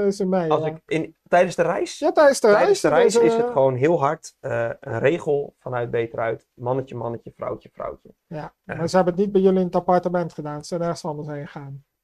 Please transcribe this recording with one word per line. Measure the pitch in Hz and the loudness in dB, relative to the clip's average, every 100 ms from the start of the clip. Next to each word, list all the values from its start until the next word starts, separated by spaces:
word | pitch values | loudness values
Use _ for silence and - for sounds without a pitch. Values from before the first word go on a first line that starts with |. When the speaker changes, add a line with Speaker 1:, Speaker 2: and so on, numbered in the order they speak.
Speaker 1:
er | |
eens | 202 196 | -2 0
in | 185 | 0
mee, | 185 165 | 0 0
Speaker 2:
als | 156 | 0
Speaker 1:
ja. | 156 | -2
Speaker 2:
ik | 160 - | -8 -6
in, | 160 - - _ | -4 -4 -12 _
tijdens | 175 185 160 | 2 2 2
de | |
reis? | 165 175 349 - | 0 0 -4 -2
Speaker 1:
Ja, | 302 | 0
tijdens | 339 285 262 | 4 4 6
de | 226 | 4
Speaker 2:
Tijdens | 208 349 | 6 4
Speaker 1:
reis. | 392 | 4
Speaker 2:
de | 320 | 4
reis | 294 233 | 4 4
Speaker 1:
Dus, | 220 | 6
Speaker 2:
is | 233 | 4
Speaker 1:
eh, | 226 | 4
Speaker 2:
het | 240 | 0
gewoon | 233 135 | 2 2
heel | 127 147 170 | 4 2 2
hard, | 139 156 - - | 0 -2 -8 -14
eh, | 135 117 117 - | -6 -4 -4 -6
een | - 113 | -8 0
regel | 127 170 165 143 143 - | 0 0 0 -2 -4 -12
vanuit | - 123 120 | -8 -6 -4
Beter | 123 117 117 | -4 -4 -4
Uit. | 117 117 _ | -4 -6 _
Mannetje, | _ 120 135 131 | _ -6 -4 -6
mannetje, | 123 120 117 - - | -8 -8 -10 -14 -12
vrouwtje, | 120 117 - | -10 -10 -12
vrouwtje. | - - - - _ _ | -12 -12 -12 -20 _ _
Speaker 1:
Ja, | 156 160 - | -14 -14 -16
Speaker 2:
Ja. | - | -14
Speaker 1:
maar | - 165 | -8 -2
ze | 185 | 0
hebben | 180 | 0
het | 175 | 0
niet | 208 | 0
bij | 202 | 2
jullie | 190 185 | 2 2
in | 180 | 0
het | 180 | -2
appartement | 175 180 180 175 170 | 0 0 0 -4 -4
gedaan. | - 151 147 | -8 -12 -12
Ze | 139 | -10
zijn | 175 | -6
ergens | 170 165 | -6 -6
anders | 170 147 147 | -8 -10 -10
heen | 147 143 | -12 -12
gegaan. | 160 139 139 - _ | -16 -16 -18 -20 _